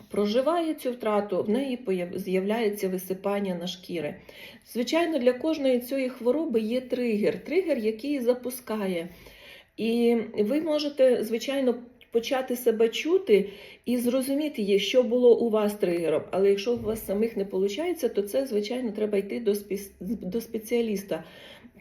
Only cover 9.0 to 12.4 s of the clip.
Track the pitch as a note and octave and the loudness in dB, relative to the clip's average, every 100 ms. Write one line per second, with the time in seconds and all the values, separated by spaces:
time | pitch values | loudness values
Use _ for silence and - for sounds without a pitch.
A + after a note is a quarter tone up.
9 | F3 - - - - - - - A3 A#3+ | -6 -14 -20 -20 -20 -20 -16 -4 0 2
10 | A#3 A#3 G#3 - G#3 D4 D#4+ D4+ D4 D4 | 4 4 0 0 0 0 0 0 0 4
11 | C4 A3+ G#3+ A#3 C#4 C#4 B3+ A#3+ - - | 6 4 0 -4 -2 0 0 0 -6 -20
12 | - A#3 A3+ C4 | -4 -2 0 -2